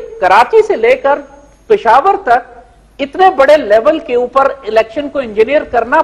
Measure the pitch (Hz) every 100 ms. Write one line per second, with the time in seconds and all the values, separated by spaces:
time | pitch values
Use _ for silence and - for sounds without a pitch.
0 | - - - 214 - 440 427 320 226 254
1 | - 294 285 - - _ _ 208 233 240
2 | 359 392 - 233 - - - _ _ _
3 | 277 302 381 370 269 302 226 214 277 320
4 | - 247 247 262 269 269 202 220 220 302
5 | 285 285 240 208 226 294 277 240 226 302